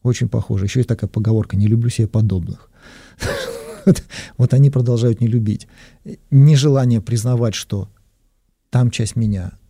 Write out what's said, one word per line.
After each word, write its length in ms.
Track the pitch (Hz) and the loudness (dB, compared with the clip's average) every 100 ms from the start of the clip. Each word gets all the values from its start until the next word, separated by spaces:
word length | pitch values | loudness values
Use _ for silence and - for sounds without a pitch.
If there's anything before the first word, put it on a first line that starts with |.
Очень 260 | 127 117 117 | -2 -2 -2
похожи. 380 | 113 - 101 101 | -2 -2 -2 -2
Ещё 140 | 127 | -2
есть 80 | 120 | -2
такая 200 | 113 104 | -4 -4
поговорка: 480 | - 107 110 - 98 | -2 0 0 0 0
«Не 100 | 104 | 2
люблю 220 | 113 120 | 2 0
себе 160 | - 110 | 0 0
подобных». 640 | 110 107 92 82 - _ _ - - - _ | 0 0 -2 -6 -12 _ _ -20 -20 -20 _
<laughs> 320 | - 554 494 466 453 440 - | -8 -6 -10 -12 -16 -2 0
Вот, 160 | - - - - - | 0 -2 -18 -16 -2
вот 160 | 123 | 2
они 160 | 127 139 | 4 4
продолжают 540 | 139 120 120 120 110 | 2 0 0 0 0
не 40 | 117 | 0
любить. 400 | 117 107 104 - - - _ - - _ | 0 -2 -6 -10 -20 -20 _ -20 -20 _
Нежелание 720 | 139 143 147 147 135 123 117 | 6 6 6 4 2 2 0
признавать, 540 | - 113 117 123 117 | 0 -4 -2 0 -2
что 340 | - - 101 95 _ _ _ _ _ _ _ _ | -4 -8 -8 -8 _ _ _ _ _ _ _ _
там 220 | 127 120 | 0 0
часть 260 | - 110 - | 0 -4 -2
меня. 360 | 110 98 90 - | -2 -2 -6 -14